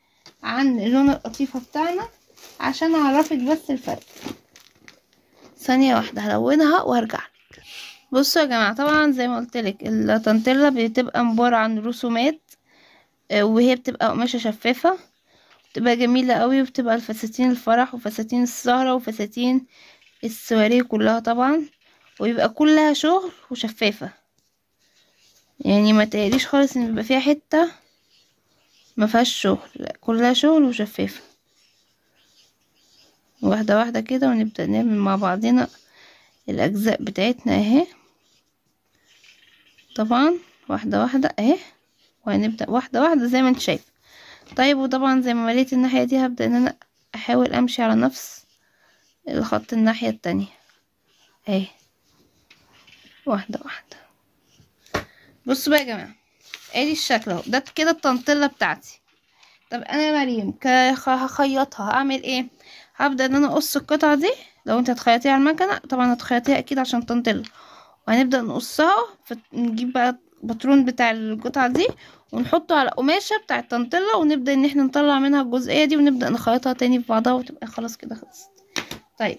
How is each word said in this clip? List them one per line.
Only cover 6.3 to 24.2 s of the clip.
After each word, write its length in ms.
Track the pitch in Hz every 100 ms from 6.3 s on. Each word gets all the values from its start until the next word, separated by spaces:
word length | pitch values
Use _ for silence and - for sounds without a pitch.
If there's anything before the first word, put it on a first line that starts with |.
| 208 240 302 302 359
وهرجعلك. 500 | - 240 220 - - _ _ - - - - - _
بصوا 300 | 262 277 339
يا 60 | 285
جماعة، 280 | 233 208 220
طبعًا 360 | 294 302 302
زي 160 | 254 247
ما 100 | 233
قلتلك 400 | 240 240 202 196
التانتيلا 880 | 220 220 214 220 220 220 254 269 294
بتبقى 500 | 254 226 254 247 -
عبارة 360 | 240 226 240 226
عن 240 | 220 220
رسومات، 640 | 226 240 240 233 277 311 _ - _ _ _ _ _ _ -
آه، 120 | 208
وهي 320 | 208 220 247 247
بتبقى 320 | 262 - 220
قماشة 300 | 226 240 240
شفافة، 580 | 226 214 240 247 339 370 _ _ _ _ _ _ _
بتبقى 240 | 220 240 240
جميلة 380 | 240 254 254
قوي، 280 | 226 240 269
وبتبقى 340 | 262 - 240 233
الفساتين 560 | 233 220 220 247 254
الفرح 420 | 247 233 240 254
وفساتين 500 | 240 214 220 220 247
السهرة 500 | 240 - - 254 262
وفساتين 720 | 254 240 220 208 240 247 262 254 _ - _ _ _
السواريه 580 | 226 226 - 220 214 247
كلها 380 | 247 220 220 226
طبعًا، 460 | 233 233 262 311 294 _ _ _ _ -
ويبقى 300 | 214 233 226
كلها 440 | 226 302 311 302
شغل 380 | 285 311 381 359 - -
وشفافة، 580 | 247 220 - 214 214 165 -